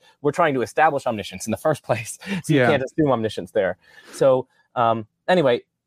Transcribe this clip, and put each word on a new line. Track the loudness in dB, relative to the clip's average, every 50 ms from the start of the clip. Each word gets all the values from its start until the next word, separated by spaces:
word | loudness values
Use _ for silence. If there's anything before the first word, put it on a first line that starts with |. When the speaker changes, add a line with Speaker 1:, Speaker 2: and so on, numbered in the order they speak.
| _ _ _ _
Speaker 1:
We're | -4 -4
trying | 0 0 0 0 0
to | -2
establish | -4 -4 0 2 2 2 2 0 -4
omniscience | -4 -4 -4 -6 -10 -10 -12 -6
in | -6
the | -6
first | -2 0 -2 -2 -2 _
place, | -4 -4 -4 -4 -12 -14 -14
<laughs> | -10 -8 -8 -6 -2
so | 0 2
you | 4
Speaker 2:
Yeah. | 4
Speaker 1:
can't | 4 2 2 0
assume | -4 -2 -2 0 0
omniscience | 0 0 -2 -4 -4 -6 -10 -4
there. | -2 0 0 0 -2 _ _ _ -20 -20 -20 -14
So, | -4 0 2 2 2 2 0 _ _ _ _ _ -2
um, | 0 2 2 2 0 -4 _ _ _ -2
anyway, | 0 2 2 4 2 2 0 -2 _ _ _ _